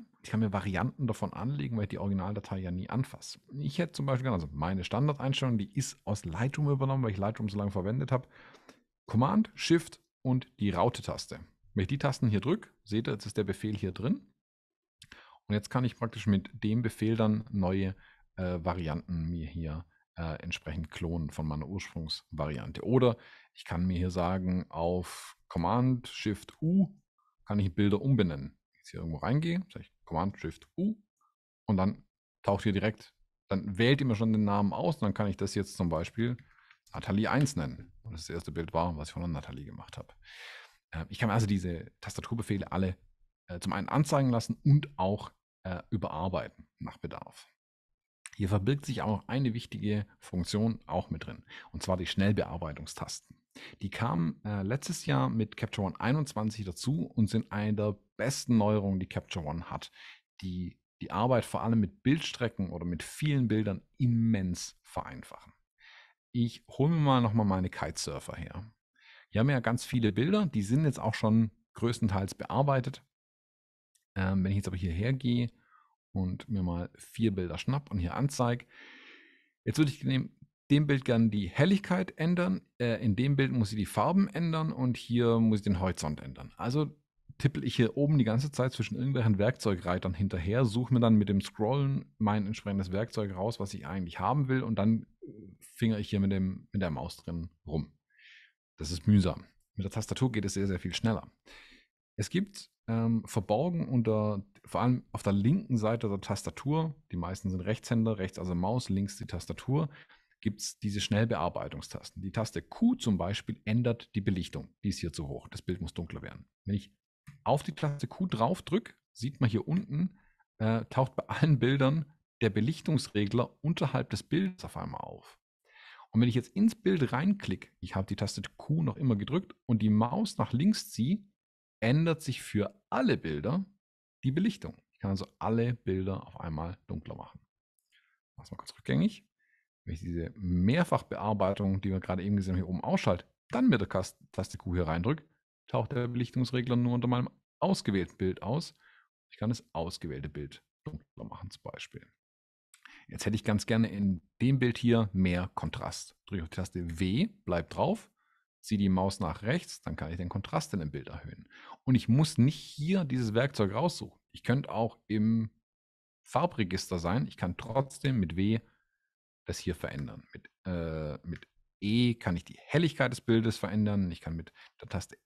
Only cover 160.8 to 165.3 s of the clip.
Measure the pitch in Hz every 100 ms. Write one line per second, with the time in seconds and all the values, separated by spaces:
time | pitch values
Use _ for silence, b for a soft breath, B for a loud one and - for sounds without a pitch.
160.8 | 78 71 65 - - - - B B B
161.8 | - 127 - 123 156 - 127 - - -
162.8 | 151 190 156 127 113 107 135 - 101 104
163.8 | 170 - 101 - _ - - 131 - 101
164.8 | 113 - - 107 107